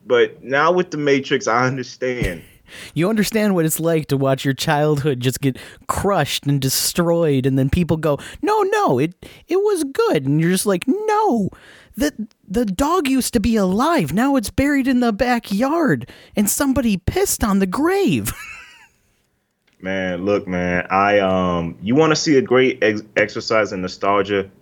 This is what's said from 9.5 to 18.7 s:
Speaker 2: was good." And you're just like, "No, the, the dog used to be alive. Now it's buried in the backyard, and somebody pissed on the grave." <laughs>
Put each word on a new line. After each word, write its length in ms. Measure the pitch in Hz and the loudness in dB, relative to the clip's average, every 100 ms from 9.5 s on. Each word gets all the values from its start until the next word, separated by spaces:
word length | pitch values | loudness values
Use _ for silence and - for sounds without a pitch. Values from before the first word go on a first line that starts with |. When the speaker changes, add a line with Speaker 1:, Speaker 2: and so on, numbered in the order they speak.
| 349 | -2
Speaker 2:
was 260 | 415 392 | 0 0
good." 420 | 285 269 466 302 135 | -4 -2 0 0 0
And 140 | 147 | 0
you're 100 | 165 | 2
just 140 | 185 214 | 0 0
like, 200 | 185 - | -2 -2
"No, 640 | 370 427 415 440 240 185 - - - - - | -2 0 0 0 0 -2 -6 -20 -20 -20 -4
the, 160 | 294 - 214 _ - | -4 -4 -14 _ -6
the 180 | 202 233 | -4 -2
dog 420 | 180 285 359 285 | -2 0 0 0
used 260 | 262 - | 0 0
to 60 | 233 | 0
be 140 | 220 226 | 0 2
alive. 560 | 190 190 285 339 151 | 2 2 2 0 0
Now 220 | 170 262 277 | 0 0 0
it's 120 | 202 | -2
buried 380 | - 277 285 254 | -2 0 2 2
in 140 | 247 | 2
the 100 | 240 | 0
backyard, 960 | 202 247 240 - 196 262 330 294 139 120 - - - | 0 0 0 -2 -2 0 0 0 0 -4 -18 -10 -2
and 140 | 208 | -2
somebody 480 | - 285 269 233 190 | 0 0 2 0 0
pissed 460 | - - 403 - | -2 0 0 0
on 160 | 233 196 | 0 2
the 80 | 190 | 0
grave." 680 | 185 311 392 370 135 101 - | 0 0 2 2 0 -2 -8
<laughs> 60 | - - - | -14 -18 -20